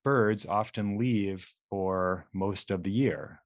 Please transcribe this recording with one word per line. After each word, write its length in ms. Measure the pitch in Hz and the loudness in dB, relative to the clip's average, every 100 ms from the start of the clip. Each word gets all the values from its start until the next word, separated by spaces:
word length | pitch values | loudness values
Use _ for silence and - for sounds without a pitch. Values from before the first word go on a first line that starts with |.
birds 400 | 139 139 107 104 | 0 4 4 2
often 540 | - 101 107 - 104 101 | 0 -2 -2 -2 -2 0
leave 520 | 123 113 98 95 - - _ | 2 2 0 -4 -10 -20 _
for 560 | 98 95 92 92 92 - | -2 0 0 0 -2 -4
most 360 | 95 98 95 - | -2 -2 0 -2
of 120 | 95 | -2
the 80 | 90 | 0
year. 500 | 107 131 76 - - | 2 2 0 -6 -16